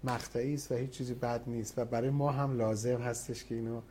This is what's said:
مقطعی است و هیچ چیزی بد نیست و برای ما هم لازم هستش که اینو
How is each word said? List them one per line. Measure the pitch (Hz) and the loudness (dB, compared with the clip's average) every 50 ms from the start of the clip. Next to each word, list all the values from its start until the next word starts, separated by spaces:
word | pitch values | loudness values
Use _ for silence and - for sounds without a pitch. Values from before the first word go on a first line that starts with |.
| - | 2
مقطعی | 131 123 117 - - - 117 120 139 147 | 0 0 0 -2 -4 -2 0 0 0 0
است | 143 139 - 131 | -2 -2 -2 -2
و | |
هیچ | 120 127 135 | 0 0 -2
چیزی | 127 - 131 123 123 | -4 -6 -4 -4 -2
بد | 120 - 120 120 120 120 | -2 0 0 0 0 -2
نیست | 127 120 117 110 104 - - | -2 -4 -4 -4 -4 -2 -2
و | 120 | -2
برای | 113 120 117 117 135 | 0 0 2 2 2
ما | 139 143 143 143 | 4 4 4 2
هم | 135 135 143 139 135 | 2 2 2 2 2
لازم | 120 113 110 110 107 110 123 123 120 | 4 4 4 2 2 2 2 2 2
هستش | 120 123 117 - - - 123 - - | 2 0 -2 -2 -4 -6 -6 -6 -4
که | - 117 | -4 -4
اینو | 113 113 113 117 117 110 - | -2 -2 -2 -4 -4 -6 -10